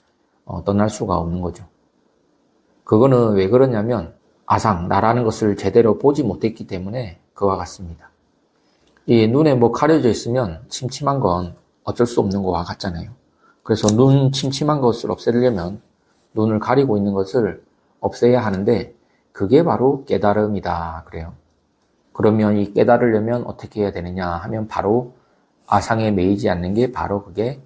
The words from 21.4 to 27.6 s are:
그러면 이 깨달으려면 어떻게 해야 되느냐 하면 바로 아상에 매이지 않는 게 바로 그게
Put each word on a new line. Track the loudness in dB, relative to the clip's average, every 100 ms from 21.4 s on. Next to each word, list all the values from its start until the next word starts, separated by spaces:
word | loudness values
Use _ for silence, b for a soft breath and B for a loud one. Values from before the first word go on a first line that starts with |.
| _ _ _ _ _ _ _
그러면 | 0 2 2 2 0
이 | 0
깨달으려면 | 2 2 4 2 0 -2 -4 -6
어떻게 | -14 -10 -4
해야 | -4
되느냐 | -4 -8 -6 -6
하면 | -6 -6 -8 -6
바로 | -4 0 -2 -2 b b b b _ -2
아상에 | -2 0 -2 0
매이지 | 0 0 0 -2
않는 | -2 -2
게 | -2 -2
바로 | -4 -6 -6
그게 | -6 -6 -6 -8